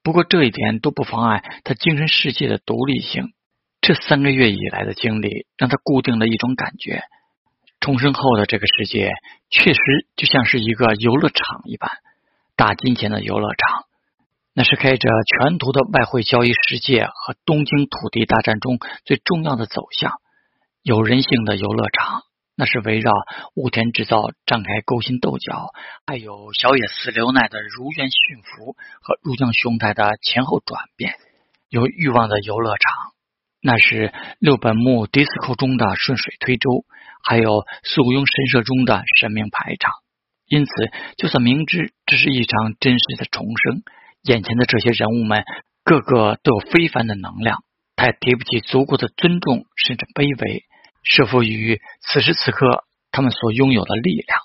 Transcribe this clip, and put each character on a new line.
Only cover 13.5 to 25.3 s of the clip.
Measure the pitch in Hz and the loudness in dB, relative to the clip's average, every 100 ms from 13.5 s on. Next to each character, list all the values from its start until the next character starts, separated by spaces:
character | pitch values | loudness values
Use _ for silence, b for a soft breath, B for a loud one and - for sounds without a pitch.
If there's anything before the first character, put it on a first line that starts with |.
场， | 120 - - - _ _ _ _ _ _ | -2 -2 -2 -8 _ _ _ _ _ _
那 | - 127 | 0 2
是 | 143 | 4
开 | 135 131 | 2 2
着 | 123 110 104 - | 4 2 2 2
全 | 135 175 | 2 0
图 | 123 | 0
的 | 139 113 | 0 2
外 | 139 | 0
汇 | 117 127 | 2 -2
交 | 107 123 | 2 2
易 | 120 117 - | 2 2 -2
世 | 123 | -4
界 | - 120 104 | 0 0 0
和 | - - 123 - | -6 -12 -6 0
东 | 151 | 0
京 | 143 143 139 | 2 0 0
土 | - 107 | -4 -6
地 | 113 113 | -2 2
大 | 113 | 2
战 | - 107 | 2 -2
中 | 131 123 B B - | -2 -4 B B -2
最 | 139 | -2
重 | - 175 160 | 0 -2 -2
要 | 127 | -4
的 | 113 | -4
走 | - - | -6 -8
向， | - - - _ _ _ _ _ _ | -4 -4 -6 _ _ _ _ _ _
有 | - 110 | 0 2
人 | 110 127 | 4 2
性 | 135 127 107 | 2 0 0
的 | 98 | -2
游 | 98 | -2
乐 | 110 107 | -2 -2
场， | - - - _ _ _ - | -4 -4 -6 _ _ _ -4
那 | 131 | -2
是 | 123 | -2
围 | 107 110 | -2 0
绕 | 110 101 - B B - | 2 0 -2 B B -6
雾 | 127 | -4
田 | - 117 | -2 -2
制 | 113 110 | -2 0
造 | 110 107 - - | 0 0 -6 -4
展 | 120 | -2
开 | 98 104 - | -2 -6 -2
勾 | 120 | -4
心 | 107 127 | -2 -2
斗 | - | -2